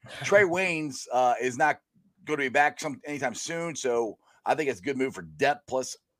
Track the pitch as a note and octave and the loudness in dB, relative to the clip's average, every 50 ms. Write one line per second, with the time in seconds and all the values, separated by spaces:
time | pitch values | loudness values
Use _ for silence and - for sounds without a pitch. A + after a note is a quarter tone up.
0 | - - - - C#3 B2+ G3 G3+ G#3 F3+ E3 F3+ F#3+ F#3 E3+ D#3+ D#3 D3+ C3 B2+ | -20 -16 -14 -8 -2 4 6 6 6 6 2 0 0 0 -2 -2 -4 -6 -8 -10
1 | - - A#2+ B2 B2+ B2 A#2+ A2 A#2+ B2+ B2 B2 D#3 D3+ C#3+ - _ _ _ _ | -8 -2 0 2 4 4 2 2 0 -2 0 2 2 2 2 0 _ _ _ _
2 | _ _ _ _ - D3 D3+ D3 C#3 C3 A2+ C#3+ C#3+ D3+ D3 - - D#3 C3+ B2 | _ _ _ _ -8 -6 -4 -2 -2 0 4 4 4 4 2 -2 -8 -8 -8 -8
3 | - D3 D3 C#3 C#3 B2+ A2+ - - - E3 E3+ E3+ E3+ D3+ - - C3 A#2+ A#2+ | -10 -8 -6 -4 -4 -4 -4 -4 -8 -6 -6 -4 -4 -6 -6 -4 -2 0 0 0
4 | A#2 G#2+ F#2 _ _ _ _ _ - - C3 C#3+ D#3 C#3 A#2+ F#2 F2 B2+ C#3 B2+ | 0 -2 -4 _ _ _ _ _ -2 0 0 0 0 -2 -2 -4 -2 -4 -2 -2
5 | C3 C3+ G#2+ F#2+ F2 D#2+ D#2 D2+ C#3 C3+ D3 C#3+ _ - B2+ C3 B2+ - - - | -2 -4 -4 -8 -14 -12 -4 0 2 2 2 0 _ -4 -4 -4 -4 -4 -8 -16
6 | _ _ _ _ | _ _ _ _